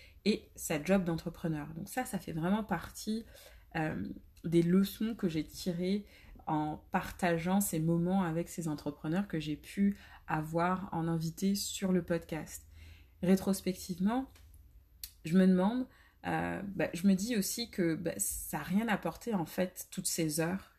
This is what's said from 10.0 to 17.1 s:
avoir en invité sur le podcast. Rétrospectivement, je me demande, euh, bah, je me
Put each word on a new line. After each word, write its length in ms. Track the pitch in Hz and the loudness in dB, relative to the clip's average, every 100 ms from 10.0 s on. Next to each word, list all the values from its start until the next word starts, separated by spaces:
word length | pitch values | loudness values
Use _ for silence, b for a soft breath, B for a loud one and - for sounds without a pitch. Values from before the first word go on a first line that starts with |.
| B B B | B B B
avoir 640 | 156 156 165 180 185 196 | -4 0 2 2 0 -2
en 140 | 165 165 | -2 0
invité 480 | 165 160 160 196 | 0 -2 0 0
sur 380 | 202 - - 190 | 0 -2 -2 2
le 100 | 180 | 2
podcast. 640 | 170 165 - 156 160 - - b b b b b | 2 -2 -4 -8 -8 -14 -18 b b b b b
Rétrospectivement, 1080 | 180 190 196 190 185 185 - 175 196 254 262 - - - - - - - - - | 4 4 4 0 -2 -4 -6 -2 0 0 -4 -10 -20 -20 -20 -20 -20 -18 -18 -10
je 120 | 160 185 | 2 6
me 100 | 185 | 8
demande, 420 | 185 196 254 254 b b b 175 | 8 4 2 -4 b b b -4
euh, 360 | 160 175 175 | -2 -2 -4
bah, 260 | 202 180 - | -4 -2 -2
je 120 | 170 | 4
me 80 | 196 | 4